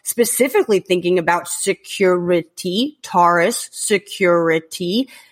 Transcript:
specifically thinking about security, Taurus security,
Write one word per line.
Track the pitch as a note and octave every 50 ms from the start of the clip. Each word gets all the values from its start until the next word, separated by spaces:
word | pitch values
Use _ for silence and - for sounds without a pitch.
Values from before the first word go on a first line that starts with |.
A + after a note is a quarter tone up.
| -
specifically | - - A#3 A#3 - - - B3+ C4+ - G#4 - - G3+ F3+
thinking | - - F3+ F3+ F3 F3+ F#3
about | F3+ D#3+ E3+ F3 E3 D#3
security, | - - - - G3+ F#3 - _ - - - F#3+ F#3 F3+ F3+ F3 F3 F3 E3 D#3+ _ _ - - F3+ F3+ A3 C4 D4+ - _
Taurus | - - - F3+ F3 E3+ F3 E3+ E3+ A3 A#3 - - -
security, | - - - - G#3 F#3+ - - - - F#3+ F3 E3+ E3+ E3 E3 D#3+ E3 E3 - - - F3+ F3 G3 A#3+ C4+ - - - - _